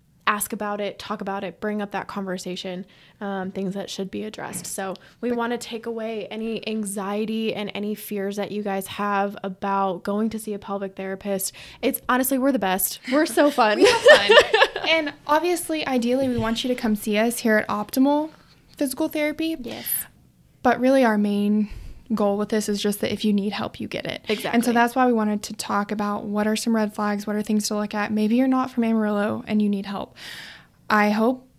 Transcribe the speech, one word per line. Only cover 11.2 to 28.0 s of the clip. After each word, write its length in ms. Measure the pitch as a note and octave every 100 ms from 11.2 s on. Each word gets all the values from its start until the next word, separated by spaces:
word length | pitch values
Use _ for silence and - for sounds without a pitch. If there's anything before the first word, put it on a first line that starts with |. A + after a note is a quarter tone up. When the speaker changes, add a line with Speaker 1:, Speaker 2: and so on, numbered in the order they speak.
| G3+ F#3+ G3 - - -
Speaker 1:
It's 200 | B3+ - -
honestly, 280 | B3 C4 C4+
we're 140 | C4+
the 80 | C4+
best. 400 | G3 F#3 - - -
We're 160 | C#4 -
so 240 | F4+ D4
fun. 280 | C#4+ A3 E4
Speaker 2:
<laughs> 40 |
We 40 | A4
have 120 | A#4
fun. 300 | A#4+ E4+ G3+ A#4 -
Speaker 1:
<laughs> 360 | G#4 A4+ - -
Speaker 2:
And 240 | D#4+ D4 - -
obviously, 600 | D4+ F4 E4+ - D#4 C#4
ideally, 440 | B3+ A#3 C4 C4+
we 80 | A#3+
want 260 | A3 A#3
you 60 | B3+
to 60 | B3
come 200 | A3+ G#3
see 220 | A3 G#3
us 220 | A#3 A#3
here 180 | A3+ G#3+
at 100 | -
Optimal 600 | G#3 G#3 C4 C#4 D4 D#4 - _ _ _ -
Physical 320 | C#4+ B3+ D#4
Therapy. 480 | D#4 D4+ D4 D#4+ D#4
Speaker 1:
Yes. 260 | A#3 A3 - - - _ _ _ _ _
Speaker 2:
But 160 | B3+ A#3
really, 240 | B3+ C4+
our 140 | A#3 G#3
main 520 | G#3 G3+ G#3 G#3 G#3 - - - - A3
goal 220 | G#3 G3+
with 100 | G#3
this 220 | G#3+ G#3
is 120 | G3+
just 200 | G#3 G#3
that 100 | -
if 140 | G#3 G#3+
you 80 |
need 180 | G3+ G3+
help, 300 | G#3+ - -
you 60 | G#3+
get 160 | - -
it. 160 | - -
And 80 | G#3+
so 80 | -
Speaker 1:
Exactly. 240 | A#3+ A#3
Speaker 2:
that's 220 | A#3 A#3+ C4
why 100 | B3+
we 60 |
wanted 320 | A#3 G#3+ G#3
to 100 | - A3
talk 360 | - G#3 G#3
about 320 | G#3+ G#3 G#3
what 240 | G#3 G#3 G#3+
are 80 | A3
some 180 | A#3
red 220 | A3+ G#3+ G#3+
flags, 320 | G#3 G3+ G#3
what 80 | G#3
are 60 |
things 260 | G#3 G#3+ G#3
to 80 | G#3
look 180 | G#3
at. 200 | G#3+